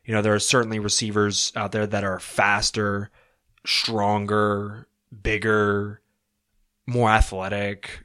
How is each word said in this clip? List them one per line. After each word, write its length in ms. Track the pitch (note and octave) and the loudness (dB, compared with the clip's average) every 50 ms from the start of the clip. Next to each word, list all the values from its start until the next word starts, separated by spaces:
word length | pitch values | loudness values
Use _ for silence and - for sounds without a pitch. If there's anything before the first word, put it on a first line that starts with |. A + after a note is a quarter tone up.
| _ | _
You 100 | - A2 | -2 -2
know, 80 | G#2+ | 0
there 120 | G#2 G#2+ G#2 | 2 2 2
are 60 | G#2 | 2
certainly 400 | - - - B2+ A#2 A2 A2 G#2+ | 2 2 2 2 2 0 -2 -4
receivers 720 | G#2 G2+ - - A#2 G#2+ G#2 G#2+ G#2 G#2 G2+ - - - - | -2 -2 -2 -2 -2 0 0 2 2 2 0 0 -2 -2 -4
out 160 | A2+ G#2+ G2 | -4 -4 -4
there 140 | - G#2+ G#2+ | -2 -2 -2
that 180 | G2+ G#2+ G2+ G2+ | -2 -2 -2 -2
are 160 | G2 F#2 F2+ | -2 -4 -6
faster, 880 | - - - - G2+ G2+ G2+ G#2 G2 - - A2 G#2 G2+ G2+ G2+ G2+ - _ _ _ _ _ _ _ _ _ _ - | -8 -4 0 2 2 4 2 2 0 -2 -2 -2 -2 -2 -2 -4 -6 -8 _ _ _ _ _ _ _ _ _ _ -6
stronger, 1200 | - - - - - A2+ G#2+ G2+ G2+ G#2 G#2 G2+ G2+ G#2+ G#2+ G#2 G#2 G#2 G2+ G2+ G#2 G#2 A2 - - _ _ _ _ - G#2 | -2 -2 -2 -2 0 0 0 2 2 2 0 0 0 0 0 2 0 0 -2 -4 -8 -12 -14 -18 -20 _ _ _ _ -18 -6
bigger, 800 | - A2+ A2 G#2 G2 A2 G#2+ G#2+ G#2 G2+ G2+ G2+ G2+ G#2 G#2+ - _ _ _ _ _ _ _ _ _ _ _ _ _ _ _ _ _ | -2 -2 -2 0 2 2 2 4 4 2 2 0 -2 -4 -8 -14 _ _ _ _ _ _ _ _ _ _ _ _ _ _ _ _ _
more 240 | - A#2+ B2 A#2 G#2+ | -2 2 4 6 6
athletic, 920 | A2 G#2+ - - F#2+ F#2+ F#2+ G2 G2+ G2+ G2+ G2+ G2+ F#2+ - - - - | 6 6 4 2 0 -4 -4 -4 -4 -2 -2 -4 -6 -8 -12 -14 -14 -16